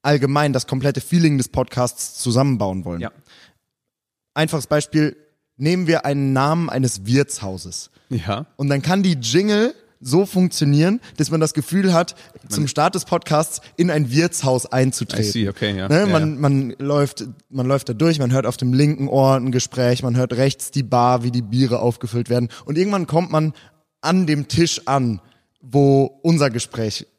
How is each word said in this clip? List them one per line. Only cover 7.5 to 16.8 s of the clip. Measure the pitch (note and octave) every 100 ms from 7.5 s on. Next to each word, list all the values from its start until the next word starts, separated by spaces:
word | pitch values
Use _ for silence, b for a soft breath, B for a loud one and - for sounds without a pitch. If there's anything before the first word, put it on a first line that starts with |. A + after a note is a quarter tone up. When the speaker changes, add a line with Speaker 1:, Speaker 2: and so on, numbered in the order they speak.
| F#2+ F2+ - - b b
Speaker 2:
Ja. | B2 E2+ G2+ D3+ -
Speaker 1:
Und | C#3
dann | C#3
kann | C3+ F#3+
die | F#3+
Jingle | D3 A2+ D3 G#3 G#3 A#3 - _ _
so | C3 D#3 G3
funktionieren, | F#3 F#3 - D3 C#3+ E3+ A#3+ B -
dass | D3+
man | D#3+
das | D#3 -
Gefühl | - F#3+ F#3+
hat, | E3+ F3 - B B
Speaker 2:
Man | -
Speaker 1:
zum | G#2 C#3+
Start | - E3
des | - -
Podcasts | F3 - D3+ E3 - B -
in | F3
ein | D#3 C3
Wirtshaus | C#3 E3+ - C#3 B2+ -
einzutreten. | B2+ C3 - A#2 - G#2
Speaker 2:
I |
see, | G#2 G2
okay, | - G#2 G2
ja. | F#2+
Speaker 1:
Ne? | D#3
Speaker 2:
Ja, | G3+
Speaker 1:
Man, | E3 D#3 C#3
Speaker 2:
ja. |
Speaker 1:
man | C#3+ C#3 C3
läuft, | -